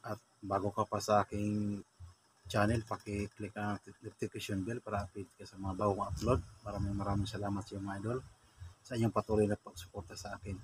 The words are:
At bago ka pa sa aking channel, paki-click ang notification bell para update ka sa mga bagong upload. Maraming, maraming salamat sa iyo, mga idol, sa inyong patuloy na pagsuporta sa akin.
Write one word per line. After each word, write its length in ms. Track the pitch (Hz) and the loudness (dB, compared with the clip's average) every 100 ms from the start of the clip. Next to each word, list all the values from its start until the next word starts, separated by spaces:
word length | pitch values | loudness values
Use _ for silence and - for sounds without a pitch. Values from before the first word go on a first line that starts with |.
At 160 | 113 107 _ _ | -6 -8 _ _
bago 240 | 98 98 101 | -2 0 2
ka 160 | 110 | 0
pa 160 | 104 104 | 0 0
sa 240 | 104 104 | 6 4
aking 560 | 98 104 104 104 104 101 - _ - - _ _ - | 4 -2 0 0 0 -4 -8 _ -20 -20 _ _ -2
channel, 320 | 110 104 117 | 4 4 4
paki-click 720 | 110 98 - 101 104 - 101 104 | 0 -6 -2 -2 -4 -6 -8 -4
ang 240 | 104 101 - - | -2 -4 -8 -14
notification 560 | 110 - 107 113 - 98 | -14 -6 -6 -4 -2 -2
bell 240 | 95 117 | -2 -4
para 240 | - 101 90 | -2 -4 -4
update 320 | 104 92 _ | -8 -12 _
ka 80 | 98 | -16
sa 80 | 95 | -6
mga 160 | 95 | -4
bagong 320 | 92 104 98 | 2 2 2
upload. 360 | 98 - 107 131 - - | 0 0 4 2 2 -10
Maraming, 320 | 104 101 101 98 | -6 -2 0 0
maraming 240 | 98 101 | 0 0
salamat 400 | 98 98 101 101 | 0 -2 -2 -2
sa 80 | - | -4
iyo, 80 | 101 | -6
mga 160 | 98 98 | -4 -4
idol, 140 | 110 123 - - - - - - | -2 -4 -6 -20 -20 -18 -18 -18
sa 80 | - | -6
inyong 220 | 117 113 | 2 4
patuloy 340 | 107 - 107 104 | 4 4 4 6
na 80 | 101 | 4
pagsuporta 560 | - - - 101 92 | -4 -16 -10 -10 -8
sa 240 | 107 101 98 | -10 -10 -8
akin. 240 | - 95 | -6 -8